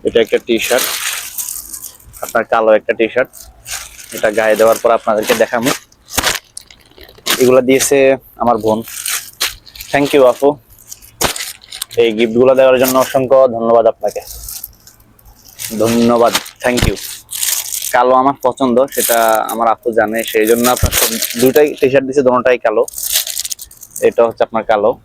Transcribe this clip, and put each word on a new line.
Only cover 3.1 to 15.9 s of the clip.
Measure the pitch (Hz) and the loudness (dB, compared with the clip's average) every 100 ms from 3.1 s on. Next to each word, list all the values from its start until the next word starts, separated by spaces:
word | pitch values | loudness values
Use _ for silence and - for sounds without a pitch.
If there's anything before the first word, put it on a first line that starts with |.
| 123 135 - - _ - - - - - 113 | -2 -6 -8 -20 _ -16 -14 -14 -20 -18 -4
এটা | 110 | -2
গায়ে | 107 110 107 | 0 0 4
দেওয়ার | 110 110 | 4 4
পর | 117 | 2
আপনাদেরকে | 113 - 107 107 117 | 0 0 -2 0 0
দেখাবো। | 110 123 120 - _ _ _ - - - _ - - - _ - - - - - | 0 0 -4 -6 _ _ _ -6 -4 -6 _ -20 -20 -20 _ -20 -20 -16 -6 0
এগুলা | 127 131 | 4 4
দিয়েছে | 127 135 - 139 135 135 _ - | 4 0 2 2 4 2 _ -4
আমার | 117 113 | -2 0
বোন। | 110 110 113 - - - - _ - - - - - | 0 -2 -4 -12 -8 -8 -10 _ -8 -8 -20 -20 -6
Thank | 139 143 147 | -2 2 4
you | 127 | 4
আপু, | 120 139 147 _ - - - - _ - - - - - - - - | 4 0 0 _ -20 -20 -20 -20 _ -6 -6 -12 -16 -18 -16 -8 0
এই | 117 107 | 0 2
গিফটগুলো | 117 113 131 131 | 0 4 4 6
দেওয়ার | 131 127 | 4 4
জন্য | 131 131 | 2 2
অসংখ্য | 127 135 127 135 131 | 0 -2 2 4 4
ধন্যবাদ | 113 113 117 110 | 2 2 4 4
আপনাকে, | - 104 107 - - - - - _ - _ _ _ _ _ - - - 110 | 0 -6 -8 -14 -18 -16 -16 -18 _ -20 _ _ _ _ _ -20 -14 -10 -2
ধন্যবাদ, | 110 | 0